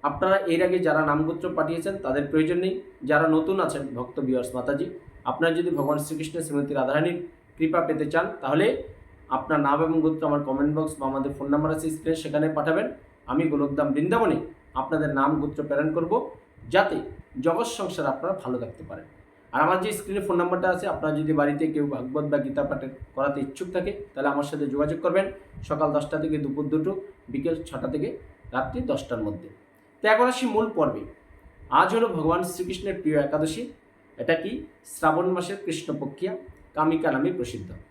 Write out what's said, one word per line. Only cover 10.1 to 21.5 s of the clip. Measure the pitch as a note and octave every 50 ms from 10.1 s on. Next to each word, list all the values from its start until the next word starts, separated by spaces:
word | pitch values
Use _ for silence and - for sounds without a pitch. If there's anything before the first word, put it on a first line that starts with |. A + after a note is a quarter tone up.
| D3+ - D#3+
আমার | D3 D3 C#3+ C#3+
কমেন্ট | C3 C3 C#3 C#3+ D3+ D3+ D#3
বক্স | D#3 D3+ - -
বা | C#3
আমাদের | C3+ C3+ C#3 C3 C#3 -
ফোন | - C#3+ C#3
নাম্বার | C#3+ D3 D#3 D#3 D#3+
আছে | D#3 - D#3+
স্ক্রিনে, | D#3 D#3 - D#3+ D#3+
সেখানে | D#3 - D#3 D3 D3 D#3 D#3
পাঠাবেন। | D#3 D3+ D3 D#3+ D#3+ F3+ A3 B3 - - - - - _ _
আমি | - B2+ D3+ E3 D#3
গোলকধাম | D3 C#3+ C#3+ C#3 C#3 - - C3+
বৃন্দাবনে | C3+ D3 D#3 F3+ F3+ A#3 A3+ F#3 D3+ - - - - - - - -
আপনাদের | C3 C3 C#3+ D#3 D#3 D3+ D3
নাম | C#3 C3+ C3+ C#3+ D#3 D3+
গোত্র | D3 C#3+ - - D3
প্রেরণ | - - C#3 D3+ D#3 D#3
করব, | E3+ E3 E3 G3+ A#3 - - - - - _ _ - - A#2+
যাতে | - F#3 G3+ - - - - - - - - _ - -
জগৎ | - E3 E3 E3 A#3
সংসার | A3+ - - G3+ F3+ - - D3
আপনারা | C3+ C3+ - - F3+ G3 F#3+ -
ভালো | B2+ B2 -
থাকতে | - - - - - -
পারেন। | E2 D#2+ D#2 - - - - _ _ _ - - -
আর | B2+ D3+
আমার | E3 F#3 F#3
যে | F#3 G#3+ G#3
স্ক্রিনে | - - - F#3+ G#3
ফোন | F#3+ G3+ F3+
নাম্বারটা | F3 F3 F3 F#3 F3 F3+ F#3
আছে, | F3+ - -
আপনারা | - - - - D#3 D3+
যদি | D3 D3+ D3+ D#3
বাড়িতে | D3 C#3+ C#3+